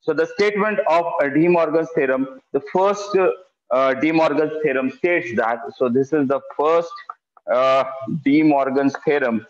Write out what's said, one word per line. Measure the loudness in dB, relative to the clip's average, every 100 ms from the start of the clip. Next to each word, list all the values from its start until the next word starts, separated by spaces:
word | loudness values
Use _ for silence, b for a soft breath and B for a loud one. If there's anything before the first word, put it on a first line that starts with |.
So | -4
the | -2 -2
statement | 0 0 0 -2 -2 0
of, | 0 0 -2
uh, | 0
De | 2 4
Morgan's | 4 2 0 -2
theorem, | -2 0 0 -2 -8 _
the | -6 -2
first, | 0 0 0 -2 0 0 -2 -12 _ _
uh, | 0 0
De | 0 0
Morgan's | 2 2 2 -2 -2
theorem | -2 0 -2
states | -2 0 0 -2 -2
that, | -2 -2 -8 -4
so | 0
this | 0 0
is | 0 0
the | -2 -6 -2
first, | 2 2 0 -12 -18 -20 _ _ -2
uh, | 0 2 2 0 -6 -8 -4
De | 2 4
Morgan's | 4 2 0 0 0 -2
theorem | -2 0 0 -2 -6